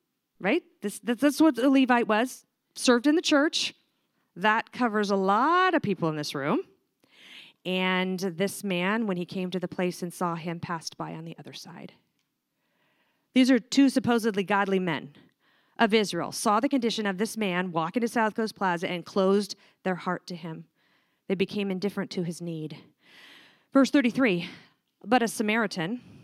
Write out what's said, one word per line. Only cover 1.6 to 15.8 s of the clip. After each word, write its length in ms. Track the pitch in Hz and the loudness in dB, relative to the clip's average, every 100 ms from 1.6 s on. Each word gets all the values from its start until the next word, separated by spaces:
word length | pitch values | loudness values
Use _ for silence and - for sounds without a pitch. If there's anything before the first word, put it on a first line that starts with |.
| 269 | 4
Levite 380 | 269 247 240 220 | 6 6 4 2
was, 380 | 214 254 - _ _ _ - | 0 0 -6 _ _ _ -2
served 320 | - 240 277 | 4 4 4
in 80 | 320 | 2
the 60 | |
church. 520 | - 294 320 - - - _ _ _ _ _ 175 | 4 4 4 0 -4 -8 _ _ _ _ _ -2
That 360 | 208 220 - | 0 2 -2
covers 380 | - 247 208 202 | -2 -2 0 0
a 60 | 196 | 0
lot 580 | 190 208 294 359 370 | 2 2 4 4 4
of 80 | 339 | 2
people 280 | 208 180 160 | 0 -2 -2
in 60 | 156 | -2
this 200 | 151 147 | -6 -4
room. 260 | 143 285 - _ _ _ _ _ - - - _ 180 | -2 -2 -4 _ _ _ _ _ -20 -20 -20 _ -6
And 540 | 185 185 185 185 185 | -2 0 0 -2 -4
this 440 | 190 165 196 - | -4 -2 -4 -4
man, 420 | 202 175 180 226 214 | -4 -2 -2 -2 -2
when 120 | 180 | -4
he 80 | 175 | -6
came 260 | 190 185 | -6 -6
to 80 | 180 | -6
the 80 | 175 | -6
place 340 | - 180 - | -4 -4 -4
and 120 | 175 | -8
saw 220 | - 180 170 | -6 -4 -4
him, 240 | 170 170 | -8 -8
passed 380 | - 165 - - | -8 -10 -10 -12
by 160 | 160 | -12
on 120 | 160 165 | -12 -14
the 100 | - | -16
other 160 | - | -18
side. 400 | - - 175 - - _ _ _ _ _ _ _ _ _ _ _ _ _ | -18 -18 -18 -20 -20 _ _ _ _ _ _ _ _ _ _ _ _ _
These 180 | 254 254 | 4 6
are 80 | 247 | 4
two 300 | - - 277 | 4 4 4
supposedly 540 | 254 240 240 226 196 | 4 2 0 0 -2
godly 360 | 190 202 202 190 | 0 0 2 0
men 340 | 180 143 147 - _ _ _ _ _ | 0 -4 -8 -18 _ _ _ _ _
of 160 | - | 0